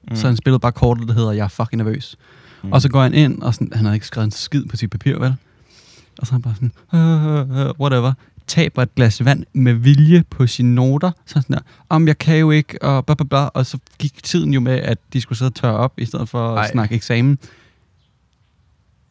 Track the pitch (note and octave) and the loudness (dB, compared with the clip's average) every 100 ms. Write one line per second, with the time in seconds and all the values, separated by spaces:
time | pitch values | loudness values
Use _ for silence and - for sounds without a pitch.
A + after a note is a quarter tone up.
0 | - A2+ B2+ A#2 - C3 A#2+ A#2 B2 A#2 | -10 -4 -2 0 2 0 0 0 0 0
1 | A#2 A2+ A2 G#2 G2+ - A2+ A#2 A2 B2+ | -2 -2 0 -2 -4 -4 -6 -4 -4 -6
2 | - - _ - - - F#2+ C3 C3 C3+ | -10 -20 _ -20 -20 -16 -2 2 2 2
3 | B2+ D3+ C#3+ - - A2+ - A#2 G#2+ G#2+ | 2 4 2 2 -4 -4 -4 -2 0 -2
4 | - - G#2+ - - D3 - A2+ A2+ G#2 | -4 -6 -4 -6 -6 -4 -4 -6 -6 -4
5 | C#3 - B2+ C3 _ _ _ _ _ - | -4 -2 -2 -4 _ _ _ _ _ -20
6 | _ - - B2+ A#2 G#2 B2 - _ E3+ | _ -12 -6 -4 -4 -4 -6 -6 _ 0
7 | D#3+ D#3+ D#3 D3+ C3+ C3 C3+ C3+ C#3 B2+ | 2 2 0 -2 -2 -2 -4 -2 0 0
8 | A#2+ C3+ _ _ - - E3 - B2 - | 0 -2 _ _ -6 -2 -2 0 -2 2
9 | A#2+ - A#2 C#3+ - - B2 A#2 B2 C#3+ | 2 2 0 0 -2 0 2 4 4 6
10 | D3+ E3+ - - B2 - B2 B2 C3 C#3+ | 8 6 4 0 -2 2 2 2 2 0
11 | F3+ E3+ - D3+ C3 - - _ - D#3+ | -2 -6 -6 -4 -2 -4 -6 _ -2 2
12 | D#3+ D3+ - D#3+ D#3 D3+ - - C#3 C3+ | 2 2 2 2 4 2 0 -4 -2 0
13 | B2+ D3 C#3+ C#3 C#3+ - C3 C3 - - | 0 -2 0 -2 -2 -2 -4 -4 -14 -8
14 | D3 - - F3+ D3+ C3+ B2 B2+ - - | -8 -8 -4 -2 0 0 0 -2 -2 -6
15 | _ C3 - A2+ C3 - B2 G#2+ C3 - | _ -6 -6 -4 -4 -2 -2 0 -2 -4
16 | A#2 - A2+ B2 A#2 A2 G#2+ B2 G#2+ A#2 | -8 -6 -8 -4 -4 -2 -2 -2 -2 -2
17 | - A#2+ C3 C#3 - _ _ _ _ _ | -2 0 2 0 -4 _ _ _ _ _
18 | _ _ _ _ _ _ _ _ _ _ | _ _ _ _ _ _ _ _ _ _
19 | _ | _